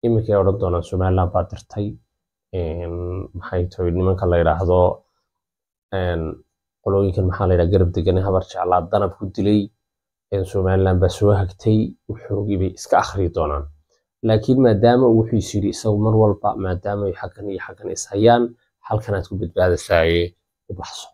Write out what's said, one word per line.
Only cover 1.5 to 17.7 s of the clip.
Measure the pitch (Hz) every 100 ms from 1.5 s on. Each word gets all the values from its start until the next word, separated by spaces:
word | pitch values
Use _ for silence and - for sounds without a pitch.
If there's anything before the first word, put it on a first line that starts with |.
| - - - 104 110 _ _ _ _ _
Een, | 92 85 82 85 85 87 92 90
maxay | 90 - 92 90
tahay | - 90
nimanka | 87 92 95 95
la | 87
yidhaahdo, | 82 80 92 90 90 - _ _ _ _ _ _ _ _ _
een, | 95 90 85 80 - _ _ _ _ -
qolooyinkan | 98 98 92 95
maxaa | 90 95
la |
yidhaha | 90 85
garab | 95 90
degan | 87 87 92
ee |
habar | 98 92
jeclaa | - 92 90 90
danab | 87 104 98
ku | - 101
dilay. | - 98 104 101 _ _ _ _ _ _
Een, | 101 92
Somaliland | 101 92 95 95 92
baa | 90
soo | - 101
hagtay, | 98 92 - - 110 110 -
wuxuugii | _ 110 - 101 104 98
bay | 92
iska | 92 - -
akhriyi | - 95 87
doonaan. | 82 78 73 69 - _ _ _ _
Laakiin | 110 110 113 131
maadaama | 127 104 120 123 127
uu | 113
wuxuu | 113 113
is | 95
yidhi | 104 101
isagu | 101 113 104
mar | 110
walba, | 110 107 101 104 107
maadaama | 95 90 101 104
ay | 101
xaggan | 90 98 - 101
iyo | 95
xaggan | -